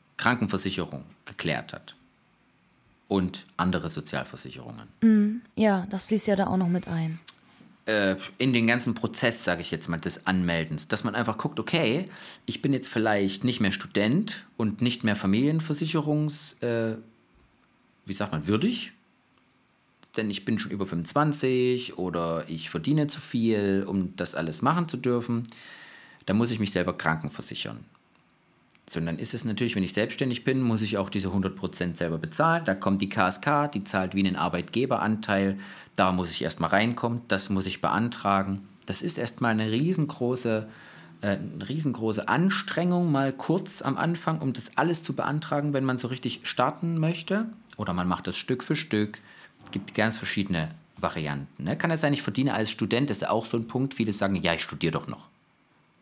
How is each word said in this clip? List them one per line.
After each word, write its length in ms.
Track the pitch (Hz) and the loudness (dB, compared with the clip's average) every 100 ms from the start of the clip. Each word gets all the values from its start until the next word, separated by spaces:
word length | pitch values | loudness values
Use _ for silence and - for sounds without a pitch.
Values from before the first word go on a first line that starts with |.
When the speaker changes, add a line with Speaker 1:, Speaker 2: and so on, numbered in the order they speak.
| _ - | _ 0
Speaker 1:
Krankenversicherung 880 | 117 123 101 95 98 87 82 67 - - - | 2 4 2 0 0 -2 -4 -8 -12 -18 -14
geklärt 460 | - 82 65 - | -4 -2 -2 -4
hat 240 | - - - _ _ _ _ _ _ _ _ _ _ - | -12 -16 -20 _ _ _ _ _ _ _ _ _ _ -2
und 380 | 98 92 - - - | 0 0 -2 -10 -2
andere 320 | 90 90 82 | 0 0 -2
Sozialversicherungen. 1000 | 78 71 71 - - - - 117 110 110 - | -4 -4 -6 -6 -10 -12 -12 -14 -14 -18 2
Speaker 2:
Mhm. 400 | 226 214 208 226 - - | 6 6 4 0 -6 2
Ja, 300 | 214 196 185 | 4 4 0
das 140 | 190 - | -6 0
fließt 200 | 214 - | 0 2
ja 100 | 196 | 2
da 120 | 196 | 2
auch 100 | 185 | 2
noch 100 | 175 | 2
mit 200 | 180 - | 0 0
ein. 320 | 170 160 165 - - - - - - - | -4 -4 -6 -10 -12 -18 -20 -20 -10 0
Speaker 1:
Äh, 280 | 107 98 92 - - | 2 4 2 -4 0
in 160 | 131 | 2
den 140 | 120 113 | 4 4
ganzen 260 | 120 120 | 4 2
Prozess, 500 | 110 110 - 123 113 | -2 -2 2 2 2
sag 160 | - 85 | 2 0
ich 120 | 82 | -2
jetzt 180 | 82 - | -4 -2
mal, 100 | 82 | -2
des 280 | 90 - - | -2 -2 0
Anmeldens, 600 | 92 87 85 80 76 - | 2 2 0 -2 -4 -2
dass 160 | 107 | -2
man 120 | 117 110 | 0 0
einfach 240 | 113 110 | -2 -2
guckt, 200 | 151 - | -4 -4
okay, 460 | 107 165 131 139 190 - - - - | -4 0 0 0 -2 -10 -16 -10 -8
ich 160 | - | -2
bin 120 | 143 | 0
jetzt 140 | 131 - | 0 -2
vielleicht 560 | 117 110 104 98 98 | 0 2 2 2 0
nicht 160 | 123 123 | -2 0
mehr 120 | 98 | 0
Student 720 | 98 - - 107 147 220 - - - | 0 -2 2 4 2 0 -6 -10 -4
und 280 | 110 98 | -2 0
nicht 200 | 120 120 | 0 2
mehr 140 | 110 101 | 0 2
Familienversicherungs-, 1400 | 95 104 139 160 160 147 160 160 151 151 151 143 - - | 2 4 4 2 0 -2 0 0 0 0 0 -2 -4 -4
äh, 360 | 120 117 113 110 - _ _ _ _ _ _ _ _ _ - | -2 0 0 -4 -10 _ _ _ _ _ _ _ _ _ -8
wie 80 | |
sagt 200 | 95 101 | -4 -2
man, 120 | 156 160 | -2 2
würdig, 480 | 214 208 240 - - _ _ _ _ _ _ _ _ _ _ - - | 2 2 0 -6 -14 _ _ _ _ _ _ _ _ _ _ -8 -4
denn 140 | 110 | -2
ich 160 | 98 - | -2 -2
bin 140 | 110 | -2
schon 100 | - | -2
über 160 | 101 95 | -4 -4
fünfundzwanzig 1120 | 85 85 143 151 147 131 127 123 127 123 - | -2 0 2 2 2 2 4 4 2 -2 -4
oder 500 | 90 85 85 82 - | -2 0 0 -2 -4
ich 220 | 80 - | -8 -6
verdiene 380 | 85 82 151 147 | -2 2 2 2
zu 120 | - | 0
viel, 640 | - 120 113 104 101 98 98 | -2 2 2 4 4 2 2
um 280 | 98 90 - | 0 0 -2
das 200 | 87 - | -4 -2
alles 260 | 82 78 | -4 0
machen 260 | 127 170 165 | 2 2 0
zu 100 | - | -2
dürfen, 500 | 123 120 117 117 117 - - - - - - - - | 0 0 0 -2 -4 -12 -18 -18 -20 -20 -20 -8 0
da 80 | 101 | 2
muss 160 | 120 | 2
ich 80 | 113 | 0
mich 120 | 101 | 0
selber 240 | 90 90 85 | 2 0 0
krankenversichern. 880 | 80 80 76 - - - - 55 - _ _ _ _ _ _ _ _ - - | 0 0 -2 -6 -6 -6 -8 -10 -16 _ _ _ _ _ _ _ _ -20 -8
Sondern 300 | 82 82 82 | -4 -4 -4
ist 140 | 113 | -4
es 120 | 120 113 | -4 -2
natürlich, 300 | 101 120 107 | 0 0 2
wenn 80 | |
ich 100 | 90 | 0
selbstständig 500 | - 117 - 135 120 | 2 0 0 -2 0
bin, 180 | - 131 | 0 2
muss 200 | 123 110 | 2 2
ich 160 | 107 104 | 2 0
auch 120 | 98 | 0
diese 220 | 101 95 | 0 0
hundert 240 | 98 92 - | 0 0 -2
Prozent 400 | 92 - 87 82 | -6 -2 -2 0
selber 200 | 85 82 | -2 -2
bezahlen. 480 | 80 - 160 165 160 | -2 2 2 2 0
Da 100 | 95 | 0
kommt 260 | 95 98 | 2 2
die 60 | 98 | 2
K 200 | - 92 | 2 2
S 120 | 98 | 2
K, 300 | - 143 147 | 2 2 2
die 160 | 107 98 | -2 -2
zahlt 300 | 101 92 98 | 0 0 2
wie 40 | |
einen 160 | 98 90 | 2 2
Arbeitgeberanteil. 1200 | 87 87 85 110 127 117 107 110 - 98 98 98 - - - - | 0 -2 -2 -2 0 2 2 0 2 2 2 -2 -8 -16 -6 2
Da 160 | 92 | 4
muss 200 | 92 87 | 4 0
ich 100 | 78 | -2
erstmal 300 | 82 - 82 | -2 0 2
reinkommen, 500 | 98 113 120 120 117 - | 4 4 0 -2 -2 0
das 200 | 95 - | 0 2
muss 180 | 98 95 | 0 0
ich 120 | - | -2
beantragen. 880 | 85 90 117 - 101 98 98 95 - - - | 0 2 0 0 2 2 2 -4 -8 -12 -4
Das 140 | 98 | -2
ist 160 | 175 170 | -2 -2
erstmal 340 | 120 - 120 | -4 0 2
eine 200 | 110 110 | 2 2
riesengroße, 960 | 113 160 175 147 - 123 123 117 110 107 - - - - - | 2 2 2 0 -2 -2 0 0 0 -2 -12 -20 -20 -20 -6
äh, 60 | 101 | -2
eine 420 | 92 87 78 95 | -2 -4 -8 -6
riesengroße 580 | 147 147 117 110 104 - | -2 -2 0 0 0 2
Anstrengung, 840 | 123 190 185 - - 175 175 175 | 2 4 2 -2 0 2 2 4
mal 200 | 139 135 | 4 2
kurz 500 | 135 - 160 160 - | 0 0 0 0 -2
am 160 | 135 131 | -2 0
Anfang, 420 | 160 170 - 160 | 0 0 0 0
um 120 | 139 | -2
das 240 | 120 - - | -2 -2 0
alles 260 | 160 165 | 2 0
zu 100 | - | -2
beantragen, 580 | 135 - 151 - 147 147 | -2 -2 -2 0 0 0
wenn 140 | 139 131 | 0 0
man 120 | 127 | 0
so 120 | 120 | -2
richtig 320 | 127 123 - | -4 -4 -4
starten 540 | - - 127 156 170 165 | -2 2 2 0 -2 2
möchte. 480 | 156 165 - 196 226 - - - | 2 0 -2 -2 -2 -8 -16 -6
Oder 160 | 104 | -2
man 160 | 90 90 | 0 2
macht 180 | 85 - | 0 0
das 100 | 90 | -4
Stück 240 | - 127 | -2 -2
für 140 | - 156 | 0 -2
Stück. 440 | - 107 104 - - - - _ | 0 0 0 -4 -18 -20 -20 _
Es 80 | - | -10
gibt 220 | 98 98 | -8 -4
ganz 240 | - 110 110 | 0 0 0
verschiedene 520 | - - 98 85 78 - - - | -2 -2 0 -2 -2 -6 -18 -6
Varianten, 640 | 87 82 78 71 69 - | -4 -2 -4 -4 -8 -8
ne? 140 | 76 143 | -4 -2
Kann 140 | 170 | 0
es 100 | 160 | 2
sein, 120 | 151 | 2
ich 100 | 143 | 0
verdiene 300 | - - 135 | 0 0 0
als 180 | 110 110 | 0 -2
Student, 380 | - 104 113 143 | -2 0 2 2
das 80 | 107 | 0
ist 40 | |
ja 80 | - | 0
auch 160 | 110 113 | 0 0
so 100 | 117 | -4
ein 100 | 113 | -2
Punkt, 260 | 127 135 | -2 -2
viele 180 | - 107 | 0 -2
sagen, 240 | 98 98 95 | 2 2 2
"Ja, 180 | 82 | 2
ich 100 | 82 | 0
studiere 280 | - 73 82 | -2 -2 -2
doch 160 | 76 - | -2 -4
noch." 220 | - - _ _ _ _ _ _ _ | -12 -16 _ _ _ _ _ _ _